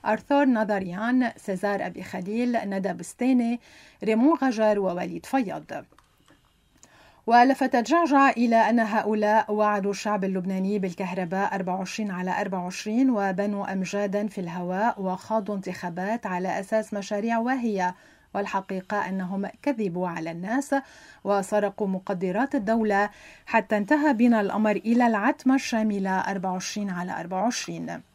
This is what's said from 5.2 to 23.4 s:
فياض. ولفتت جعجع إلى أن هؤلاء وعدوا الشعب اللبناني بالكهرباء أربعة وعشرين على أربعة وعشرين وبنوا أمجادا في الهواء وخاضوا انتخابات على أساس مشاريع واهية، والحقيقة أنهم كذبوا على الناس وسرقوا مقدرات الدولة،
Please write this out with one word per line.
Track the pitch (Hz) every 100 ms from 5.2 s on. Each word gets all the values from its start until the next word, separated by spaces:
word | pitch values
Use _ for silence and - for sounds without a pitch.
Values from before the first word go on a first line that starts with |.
| -
فياض. | 269 196 156 156 147 - _ _ _ _ _ _ _ _ _ _ _ - _ -
ولفتت | 240 254 277 269 247 226
جعجع | 330 330 277 277
إلى | 233 240 226
أن | 208 233
هؤلاء | 220 214 208 214 208 214 208
وعدوا | 208 208 208 196
الشعب | 196 214 208
اللبناني | 190 190 185 190 190 208
بالكهرباء | 185 175 185 185 175 190 196 202
أربعة | 185 185
وعشرين | 185 - 208
على | 180 185 185
أربعة | 202 185
وعشرين | 180 185 214 220 269
وبنوا | 220 196 185 202 202 202
أمجادا | 190 180 202 202 208 208
في | 196
الهواء | 170 175 175 185 233 -
وخاضوا | 185 185 - 220 202 202
انتخابات | 185 180 180 170 190 233 202
على | 180 185 175
أساس | 190 220 214
مشاريع | 208 190 208 226 226
واهية، | 233 262 233 196 180 185 - _ _ 196
والحقيقة | 202 190 190 190 185 208 185
أنهم | 190 185 196 196 -
كذبوا | 285 233 202 175 180
على | 170 160
الناس | 170 190 254 277 269 - - - -
وسرقوا | 196 202 190 214 208 - 202
مقدرات | 185 - 185 185 185 277 285
الدولة، | 202 226 214 196 208 - - -